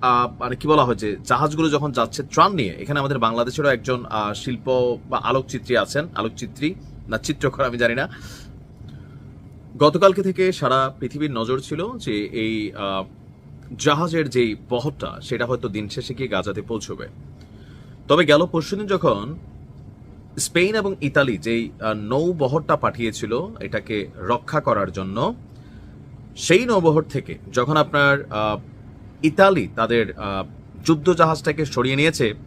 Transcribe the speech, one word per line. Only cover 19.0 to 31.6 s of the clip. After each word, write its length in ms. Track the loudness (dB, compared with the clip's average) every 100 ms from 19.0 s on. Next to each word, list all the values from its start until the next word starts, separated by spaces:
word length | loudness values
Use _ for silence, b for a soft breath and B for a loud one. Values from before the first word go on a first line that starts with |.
| 2 2 -2 -10 -14 -18 -20 -20 -20 -20 -20 -20 -16 -8
স্পেন 360 | -2 2 2 2
এবং 200 | -2 -2
ইতালি 360 | 0 2 2 0
যেই, 320 | 0 -2 -2 -4
আহ, 120 | -4
নৌ 400 | -4 0 0 0
বহরটা 420 | 0 0 0 0 0
পাঠিয়েছিল 640 | 0 0 -4 -2 -4 -2 -4 -8
এটাকে 480 | -6 -6 -4 -4 -4 -8
রক্ষা 440 | -2 -2 0 -2
করার 320 | 2 0 0
জন্য, 440 | -4 -4 -2 -2 -4 -14 B B B B B B B -18 -10
সেই 300 | 4 4 6
নৌবহর 380 | 4 6 4
থেকে 340 | 2 -4 -6 -12 -4
যখন 240 | 0 2 4
আপনার, 540 | 2 4 4 4 0
আহ, 280 | -2 0 -2 -6 -20 -20 -20 -20 -2
ইতালি 440 | -2 6 6 6 0 -2
তাদের, 380 | 2 2 0 -4
আহ, 280 | -6 -4 -6 -10 -20 -10 0
যুদ্ধ 280 | 2 4
জাহাজটাকে 520 | 4 4 4 -2 -2